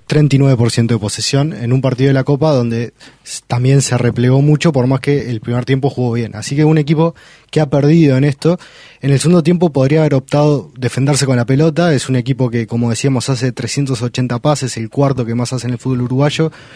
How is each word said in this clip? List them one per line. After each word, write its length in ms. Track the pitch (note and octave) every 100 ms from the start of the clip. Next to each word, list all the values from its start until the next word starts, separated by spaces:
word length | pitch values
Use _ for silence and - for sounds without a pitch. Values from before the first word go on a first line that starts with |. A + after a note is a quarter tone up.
| -
treinta 300 | C#3+ D3 C3
y 20 |
nueve 180 | C#3 B2
por 140 | A#2
ciento 240 | - A2+
de 60 | A#2
posesión 520 | G2+ - - C3+ D3+
en 180 | D3 A#2+
un 80 | C3
partido 280 | B2+ A#2+ C#3
de 60 |
la 100 | C3+
Copa 280 | C3 C#3+ D#3
donde 400 | C3+ A#2+ A#2 A#2+ - - _
s-, 160 | - - -
también 320 | A#2+ B2+ C#3
se 160 | - A#2+
replegó 440 | - A#2+ B2 C3+
mucho, 280 | D3 D3+ E3+
por 160 | C3 B2
más 140 | C3
que 300 | - C#3+ A2+
el 100 | A#2
primer 240 | - A#2+
tiempo 260 | B2 C3+ C3+
jugó 220 | B2 B2
bien. 240 | A#2 A2 G#2
Así 180 | -
que 100 | C#3
un 140 | D3+ D#3+
equipo 380 | C#3+ D#3 E3 - - - _
que 100 | D3+
ha 100 | C#3+
perdido 460 | D3 C#3+ E3 D3+ C3
en 80 |
esto. 340 | D3 C3+ D#3+ F3+ - - - -
En 100 | C#3
el 80 | C#3
segundo 240 | D#3 F3
tiempo 260 | D3+ F3 F3
podría 300 | C#3 C3 D#3
haber 140 | D3+
optado 580 | C3+ C3+ D3 D3+ C#3+ E2 -
defenderse 480 | B2 - C#3 C3+
con 120 | C3+ B2
la 80 | A#2
pelota. 480 | C3+ E3 D3+ F3
Es 140 | C3+ -
un 80 | C3
equipo 340 | A#2+ B2+ B2+
que, 160 | A#2 A2+
como 240 | A#2 A#2+
decíamos, 400 | A2+ C#3 C3 -
hace 220 | B2+ C3
trescientos 500 | - A#2 - C#3 A#2+
ochenta 380 | A#2+ - B2+ A#2+
pases, 360 | D3 D3 B2 -
el 140 | A2+
cuarto 340 | - C#3 B2+
que 120 | A2+ A#2
más 160 | A#2+
hace 160 | B2+ A#2+
en 60 |
el 40 | B2
fútbol 240 | C3 B2+
uruguayo, 480 | B2 B2+ D3 D3 D#3+ - -